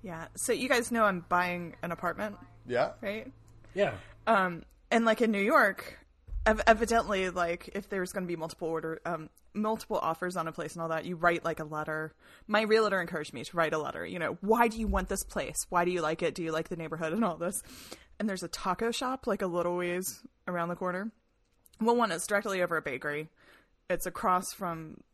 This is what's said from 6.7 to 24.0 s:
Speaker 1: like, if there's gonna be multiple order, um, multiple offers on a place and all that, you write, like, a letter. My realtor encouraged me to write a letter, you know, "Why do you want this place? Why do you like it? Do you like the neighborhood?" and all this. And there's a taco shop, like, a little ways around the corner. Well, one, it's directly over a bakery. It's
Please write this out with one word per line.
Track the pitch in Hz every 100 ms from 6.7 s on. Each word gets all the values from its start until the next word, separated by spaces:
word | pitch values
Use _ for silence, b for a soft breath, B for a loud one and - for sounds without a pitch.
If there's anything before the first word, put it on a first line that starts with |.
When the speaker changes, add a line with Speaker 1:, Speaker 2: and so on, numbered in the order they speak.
| 220 226 233 208 196 185
Speaker 1:
like, | 175 170 175 -
if | 196 196
there's | 196 180
gonna | 202 180
be | 165
multiple | 160 - 165
order, | 165 160 160 170
um, | 165 156 _ _
multiple | 208 214 220 - 202
offers | - 165 180 180
on | 160
a |
place | 160 160
and | 170
all | 165
that, | 160 165
you | 170
write, | 175 170
like, | 170 160
a |
letter. | 156 151 151 156 156 _ B B B
My | 208
realtor | 220 220 214 190
encouraged | 170 170 151
me | -
to | - 170
write | 160
a | 156
letter, | 147 - 85
you | 175
know, | 156 175
"Why | 196 233 240
do | 226
you | 214
want | 196 185
this | 190
place? | - 202 139 - -
Why | 180
do | 175
you | 180
like | 156 165
it? | 170 143
Do |
you | 165
like | 160 160
the | 170
neighborhood?" | 160 160 160
and | 185 220
all | 160
this. | 170 196 B B B B B -
And | 214
there's | 190
a | 170
taco | - 196 180 233
shop, | 233 254 262 -
like, | 202
a | 190
little | 175 175 175
ways | 180 175 190 - - _ -
around | 175 170
the | 175
corner. | 185 180 214 _ _ _ _ _ _ _
Well, | 220 240
one, | 226
it's | 165 -
directly | 202 208 190
over | 175 165
a |
bakery. | 147 123 151 147 156 _ b b b _ _
It's | 175